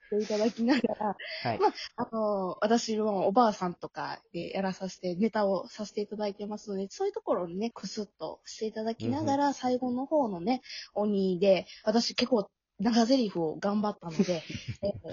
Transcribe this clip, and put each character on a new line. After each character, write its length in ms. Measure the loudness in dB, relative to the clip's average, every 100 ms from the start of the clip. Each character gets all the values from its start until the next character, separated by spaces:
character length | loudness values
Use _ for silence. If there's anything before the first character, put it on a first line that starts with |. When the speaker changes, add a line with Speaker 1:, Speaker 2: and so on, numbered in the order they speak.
| -4
Speaker 1:
て 120 | -2
い 60 | 0
た 100 | 2
だ 140 | 0
き 120 | 2
な 140 | 2 2
が 180 | 2 -2
ら、 200 | -4 -4 -8 -4
Speaker 2:
は 100 | -2
い。 60 | 2
Speaker 1:
ま 100 | 2
あ、 40 | 0 -12 -8
あ 140 | -6
の、 440 | -2 0 0 -2 -2
私 380 | 4 4 2 0
も 280 | 0 2 4
お 40 |
ば 160 | 6 4
あ 60 |
さ 160 | 4 -4
ん 40 |
と 140 | -4 -10
か 340 | -8 -8 -8 _
で 180 | -8 -6
や 100 | -2
ら 100 | -2
さ 160 | -4 -8
せ 100 | -6
て、 160 | -6 0
ネ 140 | 0
タ 180 | 2 2
を 180 | 2 -2
さ 160 | -10 -8
せ 80 |
て 80 | -6
い 60 | -6
た 100 | -4
だ 100 | -6
い 80 | -6
て 100 | -10
ま 120 | -10
す 120 | -8
の 40 | -6
で、 120 | -6
そ 160 | -4 -4
う 20 |
い 40 |
う 20 |
と 80 | -4
こ 140 | -2 -2
ろ 120 | -2
に 80 | -4
ね、 140 | -6
ク 180 | -6 -10
ス 140 | -8
ッ 80 | -10 _
と 220 | -12 -12
し 140 | -16 -8
て 80 | -6
い 80 |
た 100 | -4
だ 120 | -6 -4
き 120 | -2
な 160 | -2
が 140 | 0 2
ら、 60 | 2
Speaker 2:
う 20 |
ん 20 |
う 20 |
ん。 20 |
Speaker 1:
最 240 | 0 0 0
後 140 | 0
の 140 | -4 0
方 220 | 2 2
の 140 | 0
ね、 200 | -2 -2 -4 -16 -8
鬼 460 | -2 0 2 2 4
で、 280 | 6 6 2 -6 0
私 300 | 2 2 -2
結 140 | 2
構 180 | 2 0 _ _ _
長 240 | 2 4 6
台 240 | 4 4
詞 20 | 0
を 180 | -2 0
頑 240 | 0 0
張 80 | 0
っ 80 | -4
た 80 | -8
の 100 | 0
で、 260 | 2 2 -4 -10
Speaker 2:
<laughs> 200 | -8 -6
Speaker 1:
え 40 | -4
ー、 40 | -6 -10